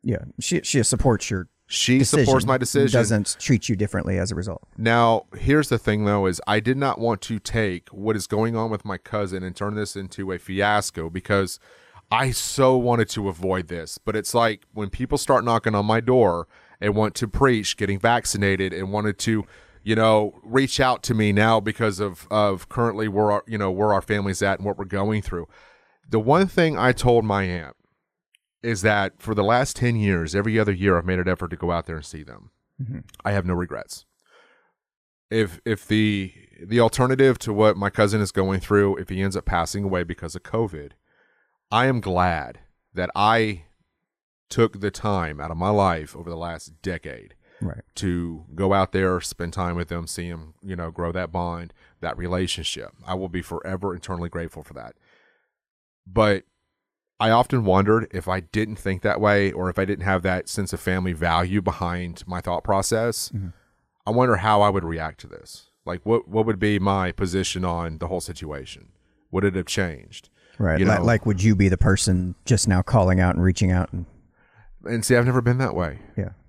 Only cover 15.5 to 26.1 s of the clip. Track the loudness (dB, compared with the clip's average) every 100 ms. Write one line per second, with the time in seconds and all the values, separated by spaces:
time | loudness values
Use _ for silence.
15.5 | 0 2 0 2 0 4 4 4 2 -6
16.5 | _ _ _ -2 0 -2 -2 -6 2 2
17.5 | 2 -2 -4 -4 0 2 2 0 0 0
18.5 | 0 -2 -4 -6 -4 -4 -4 -2 -2 -4
19.5 | -18 _ _ -2 2 4 4 2 -8 -2
20.5 | 0 0 2 2 0 0 2 4 4 4
21.5 | 4 2 -2 -2 -2 -6 -6 -2 2 2
22.5 | 0 -6 -2 -2 0 -2 2 2 0 -2
23.5 | -4 -2 0 2 2 2 -2 -2 0 0
24.5 | 0 -4 -6 -6 -2 0 -2 -4 -8 -10
25.5 | -18 -20 _ _ _ -2